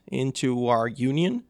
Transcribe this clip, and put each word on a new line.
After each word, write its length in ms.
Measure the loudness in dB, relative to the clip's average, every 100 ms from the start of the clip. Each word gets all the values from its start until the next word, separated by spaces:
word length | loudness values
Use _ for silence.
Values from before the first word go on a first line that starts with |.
| -8
into 600 | -4 -2 0 0 2 2
our 200 | 2 0
union, 560 | 0 0 2 0 -2 -8